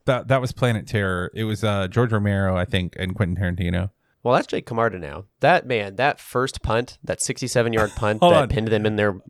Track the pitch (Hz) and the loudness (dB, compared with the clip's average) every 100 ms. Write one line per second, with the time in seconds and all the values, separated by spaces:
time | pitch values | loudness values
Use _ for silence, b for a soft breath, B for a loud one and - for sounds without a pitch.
0 | - 123 117 131 123 - 127 110 73 107 | -2 -2 2 0 0 0 0 0 -2 -2
1 | 95 90 90 - 110 107 110 101 95 117 | 0 -2 -4 -4 -4 -2 0 0 0 0
2 | 120 110 101 98 95 92 90 95 87 - | 2 2 2 2 2 0 0 -2 -2 -4
3 | 92 92 92 90 92 87 87 87 95 - | -4 -2 -2 0 -2 -2 -2 -2 -4 -8
4 | _ _ 117 139 - - - 113 113 92 | _ _ 0 2 0 -6 -4 -2 0 -2
5 | 78 73 101 _ 135 175 127 120 101 98 | -8 -12 -16 _ 2 2 2 -2 -2 -2
6 | 139 - - 127 135 - - 110 123 - | -2 -2 -4 -2 -2 -4 -2 -2 -2 -8
7 | - - - 127 127 123 117 113 107 - | -8 -6 -6 -6 -2 0 2 2 0 0
8 | 107 107 175 160 131 - 110 107 107 104 | -2 4 6 6 4 0 0 2 2 2
9 | 104 95 | 0 0